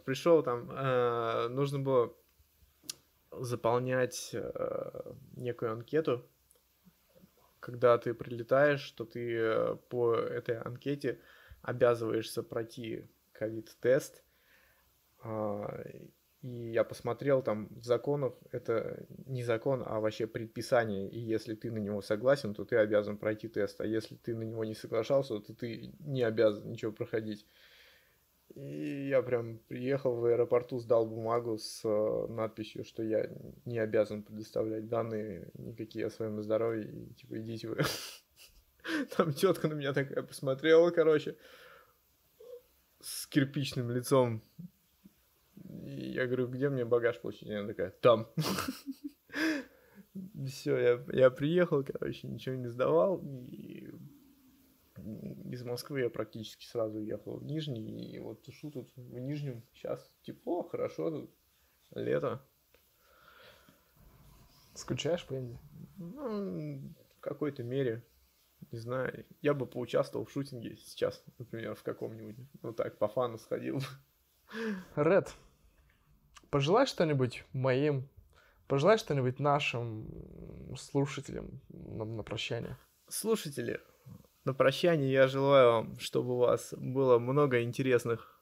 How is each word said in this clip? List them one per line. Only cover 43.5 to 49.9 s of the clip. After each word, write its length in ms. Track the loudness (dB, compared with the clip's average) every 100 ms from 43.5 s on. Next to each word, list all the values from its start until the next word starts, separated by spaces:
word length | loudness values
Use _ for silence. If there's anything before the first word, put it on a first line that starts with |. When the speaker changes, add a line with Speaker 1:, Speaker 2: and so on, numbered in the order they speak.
| -2 -6 -4 -4
Speaker 1:
лицом. 520 | -4 2 4 4 0 -8 -18 -18 _ _ _ -20 _ _ _ _ -20 -16 -14
И 280 | -12 -8 -6
я 140 | -2 -2
говорю: 220 | 0 -2
"Где 220 | 0 0
мне 140 | 0
багаж 360 | 2 2 2 0
получить?" 280 | -6 -8 -6
И 60 |
она 140 | -6 -4
такая: 220 | -4 -6
"Там". 380 | 4 6 6 4 -2
<laughs> 2000 | -2 -2 -4 -8 -10 -12 -12 -14 _ -2 0 0 -6 -18 _